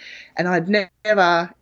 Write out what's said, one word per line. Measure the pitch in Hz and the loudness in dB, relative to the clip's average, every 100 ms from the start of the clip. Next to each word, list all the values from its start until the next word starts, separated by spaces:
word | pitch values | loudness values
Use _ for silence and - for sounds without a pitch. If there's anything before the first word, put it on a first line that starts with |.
| - - - - | -20 -20 -14 -6
and | 180 | -2
I'd | 175 170 | -2 0
ne-, | 208 190 _ 214 | -2 -2 _ -2
never | 208 175 170 175 - | 2 4 2 -2 -10